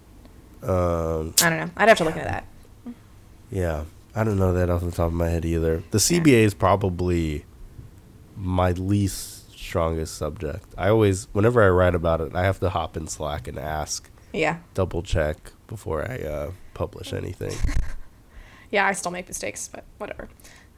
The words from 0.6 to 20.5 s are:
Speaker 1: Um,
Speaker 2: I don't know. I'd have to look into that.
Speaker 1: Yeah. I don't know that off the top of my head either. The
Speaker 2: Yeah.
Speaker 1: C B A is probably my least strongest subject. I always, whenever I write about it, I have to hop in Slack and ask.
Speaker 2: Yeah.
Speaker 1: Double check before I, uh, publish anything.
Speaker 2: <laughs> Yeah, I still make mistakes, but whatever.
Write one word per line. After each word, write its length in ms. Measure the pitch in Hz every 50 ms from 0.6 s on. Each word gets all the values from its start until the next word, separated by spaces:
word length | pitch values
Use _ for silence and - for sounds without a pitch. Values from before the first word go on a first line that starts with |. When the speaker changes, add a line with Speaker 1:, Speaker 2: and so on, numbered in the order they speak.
| -
Speaker 1:
Um, 720 | - 92 90 90 87 85 82 82 80 80 80 80 82 - -
Speaker 2:
I 80 | 175 170
don't 100 | 165 160
know. 100 | 160 175 - -
I'd 120 | 202 220
have 80 | 214 -
to 40 | 170
look 120 | 160 160
into 100 | 170 139 90
that. 180 | - - - - - - - - - - - 247 240 - - - - - - - - - - -
Speaker 1:
Yeah. 340 | - 95 90 85 80 76 80 80 - - - - -
I 80 | 110 110
don't 140 | 110 101 95
know 140 | 95 90 90
that 160 | 90 90 87
off 120 | 87 85
the 100 | 87 87
top 160 | 85 - 87 85
of 60 | 82
my 160 | 85 85 82
head 160 | 85 85 82
either. 320 | 82 82 82 80 82 80 82 - -
The 60 | - 107
Speaker 2:
Yeah. 20 |
Speaker 1:
C 200 | - - 170 175
B 160 | 160 151 127
A 80 | 113 110
is 100 | 104 101
probably 920 | - 104 92 98 98 101 95 87 87 90 90 87 85 82 78 76 71 - - - - - - - - - - - - - - - - - - -
my 360 | 107 98 90 92 92 90 92
least 800 | 90 90 92 95 101 104 101 95 - - - - - - - - - -
strongest 580 | - - - 92 82 82 82 80 80 78 - -
subject. 480 | 78 76 76 - 78 73 73 - - - - -
I 120 | 87 98
always, 380 | 110 113 110 101 95 92 - - -
whenever 280 | 104 101 117 123 120 104
I 60 | 95
write 260 | 90 90 92 90 87
about 260 | 87 80 82 82 80
it, 120 | 80 69 -
I 80 | 85 92
have 160 | 98 95 -
to 80 | - 87
hop 260 | - 87 80 82 - 82
in 100 | 78 76
Slack 400 | - - 78 73 73 80 - 78
and 120 | 71 71
ask. 500 | 65 76 78 76 73 - - - - - - - - - -
Speaker 2:
Yeah. 240 | - 160 156 170 170 - - -
Speaker 1:
Double 300 | - 95 90 - 85 85
check 480 | - - 85 76 76 76 - - - - - - -
before 420 | 110 104 - 90 82 76 73 -
I, 80 | 127 -
uh, 320 | - 76 76 73 73 76 87 - - - -
publish 380 | - 90 - - 82 - - 98
anything. 400 | 95 - - - - - - - - - 50 50
Speaker 2:
<laughs> 100 | - - - - - - - - - - - - - - - - - - -
Yeah, 160 | - 202 196 196
I 60 | 196
still 180 | - - 180
make 160 | 175 180 185 -
mistakes, 420 | - - - 208 - - - -
but 140 | - - - - - -
whatever. 280 | 208 - - - - - - - - -